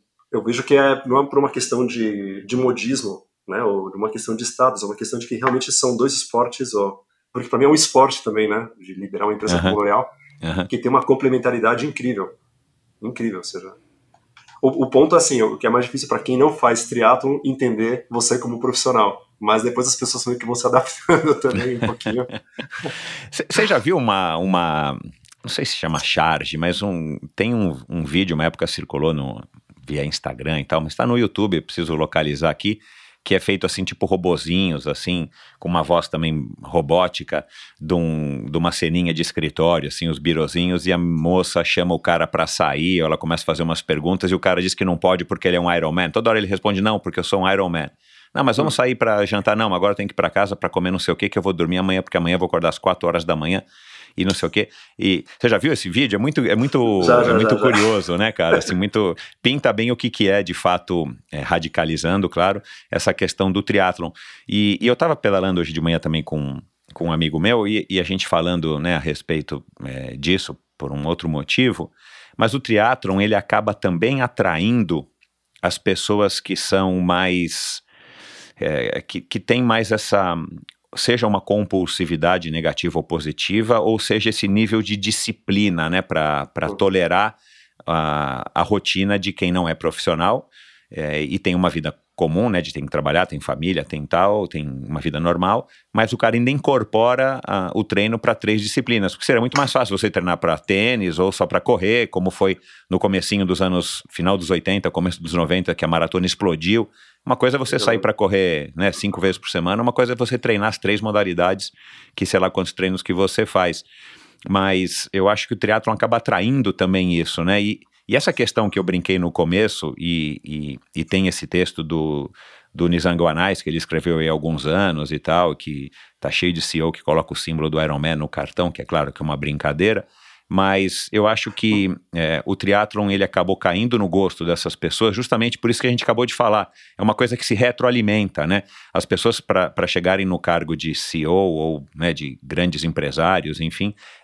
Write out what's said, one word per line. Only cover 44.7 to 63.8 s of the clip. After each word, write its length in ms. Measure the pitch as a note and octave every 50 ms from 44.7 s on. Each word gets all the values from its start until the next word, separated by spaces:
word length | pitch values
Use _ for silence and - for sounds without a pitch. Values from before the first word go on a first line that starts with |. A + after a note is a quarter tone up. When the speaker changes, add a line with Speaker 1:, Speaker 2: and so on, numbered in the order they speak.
| -
Speaker 2:
que 100 | - G2
não 120 | F#2 F2
pode 280 | E2 G2+ F#2 F#2 F2+ F2
porque 240 | - F2 E2 - F#2
ele 80 | F2
é 40 | F2
um 120 | F2 F2 F2
Iron 160 | E2+ D#2+ D#2
Man. 200 | D#2+ F2+ F2+ E2
Toda 200 | - A2+ A2+ A#2
hora 80 | A2 A2
ele 80 | G2+
responde, 340 | F#2 G2+ F2+ - G#2 G2+ F#2+
"Não, 200 | G2+ A2 A2 G2
porque 180 | - - D#2 F#2
eu 60 | E2+
sou 180 | - G2+ G2 F#2
um 80 | F#2+
Iron 180 | G2 G2 F#2+ F2
Man." 220 | E2+ E2 C#2+ C#2+ - _ _ _ _ - - _ _
"Não, 120 | - C#3+
mas 120 | B2+ A2 B2
vamos 160 | D3+ D#3 -
Speaker 1:
Hum. 20 |
Speaker 2:
sair 180 | - B2+ B2+ B2+
pra 320 | - - A2+ G#2+ G#2 G2+
jantar?" 300 | G2 A2 G2+ F#2 G#2 G#2
"Não, 180 | G#2+ A2+ G#2+ F#2
agora 160 | F2 F#2+ G2+
eu 60 | G2+
tenho 120 | - G2+ F#2+
que 40 | -
ir 20 |
pra 160 | - F2 D#2+
casa 240 | - F#2+ G2+ F#2+ G2+
pra 140 | - - G2+
comer 240 | - F#2 F2+ F2+ F#2
não 80 | F2
sei 120 | - - E2
o 40 |
que, 120 | - G2+ G2
que 80 | -
eu 60 | G2+ E2+
vou 100 | G2 F#2+
dormir 260 | D#2+ E2+ E2 F2+ F#2
amanhã, 240 | F#2+ F#2+ F#2 F#2 F#2
porque 140 | - -
amanhã 200 | F2+ E2+ E2+ F2+
eu 20 | F2
vou 80 | F2+
acordar 220 | E2+ - E2+ E2+ D#2+
às 100 | - -
quatro 300 | - F#2+ F2+ - - E2+
horas 160 | E2+ E2+ D#2+
da 100 | E2+ E2
manhã." 260 | D#2 D2+ E2 F#2+ F#2+ - _ _ - - - - - - - _ -
E 60 | F#2
não 80 | F#2+ F#2
sei 140 | - - E2
o 20 |
quê. 200 | - G#2 G2 - - - - - _ -
E 280 | F#2 F#2+ F#2 E2 - - - -
você 80 | -
já 120 | A#2 A2+ F#2+
viu 160 | A#2+ D#3 C#3+
esse 160 | - - F#2+
vídeo? 260 | E2+ A#2+ C#3+ A#2+ G2+
É 20 | G2+
muito, 220 | A#2 D3 D3 C#3+
é 160 | B2+ - G#2
muito, 460 | A2 B2+ D3 - C#3 A#2+ A2+ G#2 F#2+ F2
Speaker 1:
Já, 180 | E2+ - B2
Speaker 2:
é 40 | A#2
Speaker 1:
já, 100 | A#2+ A2+
Speaker 2:
muito 160 | A2 G#2+ G#2+
Speaker 1:
já, 60 | A#2
já. 60 | G#2 G#2
Speaker 2:
curioso, 540 | - A2+ G#2 G#2 A2+ A2+ G2+ F2+ - E2+
né, 160 | F2 G#2+ A2+ -
cara? 240 | - E2+ E2 G2
Assim, 160 | E2+ - - F#2
Speaker 1:
<laughs> 20 |
Speaker 2:
muito, 400 | F2+ G2 G#2 - A2 G#2 F2+ E2 - - - - _ -
pinta 280 | B2 C3+ C#3+ - B2+ G#2+
bem 180 | G#2 A2+ A#2+ B2
o 40 |
que 120 | - - A#2
que 180 | - - G#2
é, 160 | F#2+ G2 G2+ F#2+
de 120 | F2 E2+
fato, 600 | - - F#2 F2+ F2 - - F2+ F2 D#2 C2 A#1+ - - _
é, 100 | - D2 C2
radicalizando, 840 | - E2+ E2+ D#2+ E2 - - D#2+ D#2+ D#2+ D2 - E2 F#2 G2+ F#2+
claro, 360 | E2+ - E2+ F2 F#2+ G2+ G2+ - - - - - _
essa 220 | - E2 - G2 F2+
questão 400 | - G2 E2+ - - G2 F#2+ F2+
do 100 | G2+ G2
triatlon. 480 | - G2+ G2+